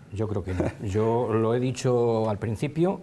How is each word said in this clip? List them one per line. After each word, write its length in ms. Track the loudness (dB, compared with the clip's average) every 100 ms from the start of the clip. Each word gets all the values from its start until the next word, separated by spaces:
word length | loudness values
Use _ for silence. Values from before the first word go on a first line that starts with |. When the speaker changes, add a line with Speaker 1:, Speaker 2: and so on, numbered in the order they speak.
| -12
Speaker 1:
yo 140 | -6 -4
creo 160 | -2
que 100 | -4
no. 120 | -2 -2 -2
Speaker 2:
<laughs> 0 |
Speaker 1:
Yo 500 | -4 0 2 2 2
lo 220 | 2 2
he 60 | 2
dicho 680 | 0 0 0 2 4 2 0
al 100 | -2
principio, 640 | -4 -2 -4 0 0 0